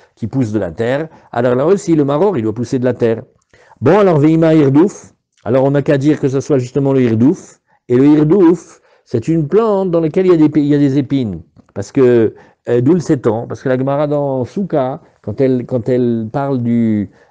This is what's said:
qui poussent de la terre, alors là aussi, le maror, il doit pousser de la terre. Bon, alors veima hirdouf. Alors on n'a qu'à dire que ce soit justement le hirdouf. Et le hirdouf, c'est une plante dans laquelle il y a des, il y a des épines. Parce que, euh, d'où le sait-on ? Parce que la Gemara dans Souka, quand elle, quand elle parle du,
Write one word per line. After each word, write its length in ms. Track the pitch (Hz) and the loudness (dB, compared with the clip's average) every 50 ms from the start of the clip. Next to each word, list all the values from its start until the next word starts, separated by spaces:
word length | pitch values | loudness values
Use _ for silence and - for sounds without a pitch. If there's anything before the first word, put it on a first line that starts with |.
| _ _ _ | _ _ _
qui 100 | _ 120 | _ -10
poussent 260 | 104 - 139 123 104 | -6 -4 -4 -2 -2
de 60 | 104 | -2
la 140 | 107 95 87 | -4 -4 -6
terre, 380 | 80 - 113 120 131 143 160 156 - - _ _ | -6 -6 -4 -4 -4 -4 -6 -10 -14 -20 _ _
alors 220 | - 117 123 127 123 | -6 -2 -2 0 0
là 140 | 127 143 | 0 0
aussi, 280 | 170 202 196 - 170 165 | 0 0 0 0 0 0
le 100 | 151 139 | 0 0
maror, 320 | 139 143 147 190 214 185 123 | 0 0 0 0 0 0 -2
il 20 | |
doit 120 | 107 110 104 | -4 -4 -4
pousser 260 | 120 120 - 139 131 | -6 -6 -4 -4 -2
de 60 | 123 | -2
la 100 | 127 120 | -2 -2
terre. 260 | - 120 113 113 113 - - _ _ _ _ _ _ _ _ _ - | 0 -2 -2 -2 -4 -6 -14 _ _ _ _ _ _ _ _ _ -2
Bon, 180 | 110 151 180 214 | 0 2 4 4
alors 180 | 202 185 165 | 4 4 2
veima 380 | 143 143 156 160 160 165 160 160 | 2 2 2 4 4 4 4 4
hirdouf. 580 | 156 143 135 135 147 180 202 - - - - _ _ _ _ _ _ - | 4 4 4 4 4 2 2 0 -6 -20 -20 _ _ _ _ _ _ -6
Alors 200 | 101 123 135 131 | -2 0 0 2
on 60 | 139 | 2
n'a 120 | 139 143 131 | 0 0 0
qu'à 160 | - 147 139 | 0 0 0
dire 200 | 131 151 151 - | 2 0 0 0
que 80 | - | 0
ce 120 | 135 131 139 | -2 -2 -2
soit 180 | - - 151 | -2 0 -2
justement 340 | 131 123 120 - 147 139 139 | -2 -2 -2 -4 -2 0 0
le 120 | 135 131 127 | 2 2 2
hirdouf. 560 | 117 113 110 120 147 185 - - - - _ _ _ _ _ _ | 2 2 2 2 2 2 0 -6 -18 -20 _ _ _ _ _ _
Et 100 | - 123 | -2 0
le 80 | 123 139 | 2 4
hirdouf, 760 | 147 151 151 151 151 185 208 175 160 180 170 - - - _ _ _ _ _ _ | 4 4 4 4 2 4 4 4 4 2 2 -4 -12 -20 _ _ _ _ _ _
c'est 220 | _ - 117 - | _ -6 -4 -2
une 200 | 151 165 165 151 | -2 -2 -2 -2
plante 440 | 139 175 214 233 220 202 190 196 185 | 0 0 0 0 0 0 -2 -2 -2
dans 80 | 165 165 | -2 -2
laquelle 260 | 165 156 - 185 190 | -2 -2 -2 0 2
il 60 | 185 | 2
y 120 | 175 156 151 | 4 4 2
a 40 | |
des, 120 | 147 151 156 | 2 2 0
il 60 | 143 | 0
y 80 | 143 147 | 2 2
a 60 | 143 | 2
des 180 | 143 139 131 | 2 0 0
épines. 460 | 147 131 120 139 139 123 104 90 80 - _ _ _ _ _ - | -2 -2 -2 -2 -4 -4 -4 -6 -10 -14 _ _ _ _ _ -12
Parce 180 | 104 101 - | -12 -12 -6
que, 440 | - 139 127 123 123 117 110 101 - - - _ _ _ - - | 0 2 4 4 4 4 2 0 -2 -6 -20 _ _ _ -6 -2
euh, 120 | 120 120 | -2 0
d'où 120 | 123 139 180 | 2 2 0
le 60 | 180 | 0
sait-on ? 480 | - - 156 127 - 120 107 117 120 | 0 -2 -2 -2 -2 -2 -2 -4 -6
Parce 160 | 120 117 - - | -10 -10 -8 -4
que 40 | |
la 120 | 135 131 127 | -4 -2 -2
Gemara 260 | 131 139 139 143 151 | -2 -2 -2 -2 -2
dans 400 | 147 147 143 143 139 135 131 123 | -2 -2 -2 -2 -4 -4 -4 -6
Souka, 560 | - - 196 196 160 165 147 127 131 139 - _ _ _ _ - | -6 -6 -8 -6 -4 -4 -4 -4 -4 -6 -10 _ _ _ _ -12
quand 180 | 113 104 - | -10 -4 -2
elle, 240 | 135 131 131 123 120 | 0 0 0 -2 -4
quand 240 | - 127 123 107 135 | -4 -6 -6 -2 -2
elle 400 | 123 123 123 120 117 113 110 110 | -2 0 0 0 -2 -4 -4 -6
parle 300 | - 143 139 139 139 127 | -6 -6 -4 -4 -4 -4
du, 480 | 120 117 117 117 117 110 107 104 98 - _ _ _ _ | -2 -2 0 0 0 0 0 -2 -4 -6 _ _ _ _